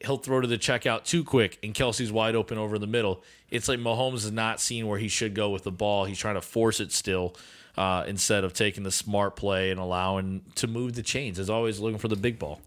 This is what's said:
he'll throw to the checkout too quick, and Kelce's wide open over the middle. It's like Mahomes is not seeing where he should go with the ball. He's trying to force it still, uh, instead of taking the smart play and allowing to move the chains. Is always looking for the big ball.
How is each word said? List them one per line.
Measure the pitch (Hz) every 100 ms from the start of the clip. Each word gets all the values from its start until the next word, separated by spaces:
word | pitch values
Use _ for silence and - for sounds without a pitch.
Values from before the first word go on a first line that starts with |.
he'll | - 135
throw | - 131
to | 123
the | 117
checkout | - 123 127 113 -
too | 170
quick, | 147 131 104 -
and | 107
Kelce's | 104 127 110 117
wide | 110 110 113
open | 107 110
over | 107 104
the | 104
middle. | 117 104 90 - - -
It's | 117 -
like | 123
Mahomes | 120 113 131 123
is | 107
not | 110 113 107
seeing | - 117 110
where | 101
he | 107
should | - 110 101
go | 104
with | 98
the | 101
ball. | 90 104 101 95
He's | 95
trying | 107 98
to |
force | - 117 113 -
it | 98
still, | - - 92 90 - - - - -
uh, | 95 92 -
instead | 98 - 104
of | 95
taking | - 104 95
the | 98
smart | - - 101 101 -
play | 101 95 95
and | 92
allowing | 92 90 92 98 95 95 - -
to | 120
move | 113 123 117
the |
chains. | 110 131 131 90
Is | 95
always | 110 117 101
looking | 113 107
for | 110
the | 104
big | 117 113
ball. | 76 73